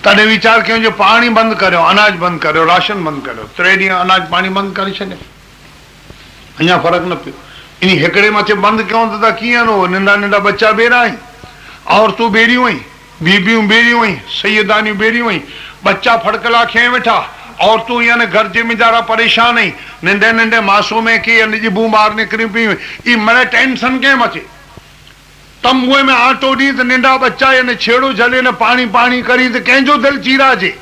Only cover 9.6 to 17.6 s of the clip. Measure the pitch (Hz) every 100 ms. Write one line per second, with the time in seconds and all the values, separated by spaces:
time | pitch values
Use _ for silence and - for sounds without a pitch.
9.6 | 226 202 180 190 196 202 202 202 202 196
10.6 | 220 214 233 247 226 - - - - -
11.6 | - - - 190 220 190 233 220 233 247
12.6 | 247 147 - - - - 160 202 190 226
13.6 | 208 220 233 233 220 147 - - 208 214
14.6 | 208 214 214 196 220 233 233 175 - -
15.6 | - - 196 196 247 226 226 226 233 233
16.6 | 233 233 240 247 233 196 - - - -